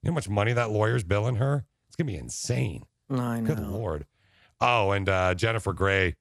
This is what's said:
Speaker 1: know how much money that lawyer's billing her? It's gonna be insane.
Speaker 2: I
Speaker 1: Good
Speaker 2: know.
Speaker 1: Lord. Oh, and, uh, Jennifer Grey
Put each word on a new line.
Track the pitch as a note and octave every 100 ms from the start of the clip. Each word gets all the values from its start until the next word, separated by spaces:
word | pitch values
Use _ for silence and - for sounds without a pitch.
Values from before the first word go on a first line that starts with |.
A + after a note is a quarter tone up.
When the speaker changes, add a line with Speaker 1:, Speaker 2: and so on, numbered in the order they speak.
Speaker 1:
know | -
how | E3
much | G2+
money | G2+ G#2+
that | A#2+ A#2
lawyer's | G#2+ G#2+ B2
billing | F2 G2+ A2 A#2+
her? | C3+ C#3+ - _ _
It's | -
gonna | D#3
be | F2
insane. | A#1+ - - A#2+ B2 C#2 - _ _
Speaker 2:
I | C3 B2 A#2
Speaker 1:
Good | A2+ D3+
Speaker 2:
know. | F2
Speaker 1:
Lord. | G2 G#2+ D2+ C#2+ _ _ _ _ _
Oh, | A#2+ A#2+ G2
and, | G2+ F#2+
uh, | F#2+ F#2 F2+
Jennifer | A2+ A2+ G2+
Grey | F2+ G2 G2 F#2 E2